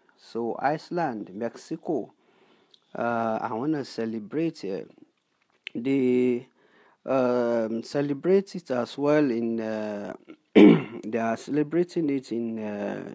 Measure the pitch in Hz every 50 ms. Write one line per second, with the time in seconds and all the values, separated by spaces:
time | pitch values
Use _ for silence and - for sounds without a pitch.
0 | _ _ _ _ - - - 117 117 113 - - - 135 156 160 - - 165 175
1 | 165 143 117 107 98 - 92 104 117 113 - - - - 160 156 - - 160 123
2 | - - - _ _ _ _ _ _ _ _ _ _ _ - _ _ _ _ -
3 | 117 117 117 117 117 113 110 110 - 113 117 110 127 151 156 143 123 - - -
4 | 113 113 110 113 107 98 - 147 165 165 156 - - 92 98 85 - - - -
5 | - _ _ _ _ _ _ _ _ _ _ _ _ - - 120 117 135 135 139
6 | 127 127 123 123 123 123 123 120 131 - _ _ _ _ _ _ _ _ _ _
7 | _ - 131 135 127 123 123 123 120 117 117 117 113 107 113 113 117 - - 143
8 | 143 143 143 139 - 170 190 196 196 - - 185 - - 127 123 120 - - -
9 | 143 143 151 151 151 135 113 117 117 117 113 113 110 110 110 107 107 107 104 104
10 | 101 95 - - - - - - _ _ _ 110 104 101 - 156 131 - 120 -
11 | - 107 113 113 113 113 113 - - - 139 147 151 147 156 170 175 175 - 175
12 | 165 143 139 135 127 - 113 117 117 113 113 110 107 104 104 104 101 101 101 101
13 | 95 92 -